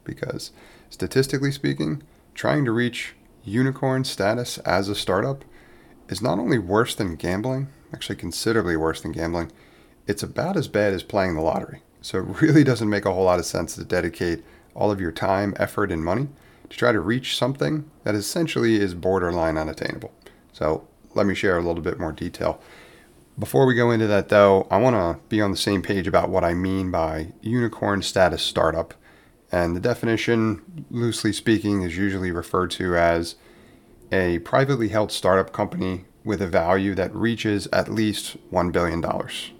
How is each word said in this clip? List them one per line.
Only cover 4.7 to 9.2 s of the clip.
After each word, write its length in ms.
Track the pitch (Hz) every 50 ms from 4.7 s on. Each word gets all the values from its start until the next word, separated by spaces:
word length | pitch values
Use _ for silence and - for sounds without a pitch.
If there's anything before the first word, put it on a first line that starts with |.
| 87 92 98 98
a 60 | 104
startup 500 | - - - 92 95 113 135 139 139 - - - - - - - - - - - - - -
is 140 | - 95 107
not 160 | 123 160 95
only 180 | 247 226 156 117
worse 380 | 95 85 95 107 113 - -
than 200 | - 110 92 82
gambling, 520 | 78 - 85 90 95 107 131 131 131 139 139 - - - - -
actually 220 | - - - 208
considerably 600 | - - 90 80 - - 110 113 113 101 87 85
worse 240 | 78 78 80 80 -
than 100 | - 85
gambling, 400 | 80 80